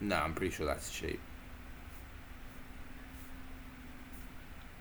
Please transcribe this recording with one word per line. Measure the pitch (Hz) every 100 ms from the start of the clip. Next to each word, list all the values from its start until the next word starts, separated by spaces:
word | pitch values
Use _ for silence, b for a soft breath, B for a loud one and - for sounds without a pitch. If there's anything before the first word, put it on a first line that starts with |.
No, | 104 87
I'm | 78
pretty | 82 92 -
sure | 76
that's | 69 -
cheap. | - 80 - - - - - - - - - - - - - - - - - - - - - - - - - - - - - - - - - - - - -